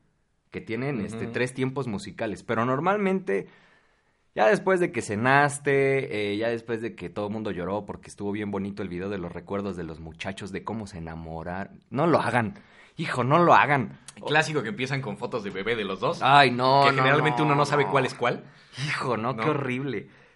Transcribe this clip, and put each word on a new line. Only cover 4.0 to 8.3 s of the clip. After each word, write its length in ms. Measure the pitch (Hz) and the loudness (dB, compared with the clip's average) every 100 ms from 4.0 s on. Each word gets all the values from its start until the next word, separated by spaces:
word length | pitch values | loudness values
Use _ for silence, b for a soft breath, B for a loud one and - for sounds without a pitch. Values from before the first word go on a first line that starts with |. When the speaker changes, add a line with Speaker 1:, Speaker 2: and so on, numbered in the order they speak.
| b b b | b b b
Speaker 1:
ya 140 | - 220 | 0 4
después 320 | 202 190 185 | 4 2 2
de 100 | 175 | 2
que 120 | 117 | -2
cenaste, 1300 | 107 104 127 139 143 139 143 139 135 135 - 104 104 | -4 0 4 4 4 0 0 2 2 2 -2 -4 -2
eh, 40 | 101 | -2
ya 120 | 117 | -2
después 340 | 117 117 110 | -2 -4 -6
de 140 | 113 98 | -6 -8
que 140 | 87 | -10
todo 180 | 104 104 | -6 -6
el 40 | |
mundo 200 | 107 107 | -4 -6
lloró 340 | 87 87 104 101 | -4 -4 -4 -6
porque 220 | 87 - | -12 -16
estuvo 240 | - 101 | -10 -6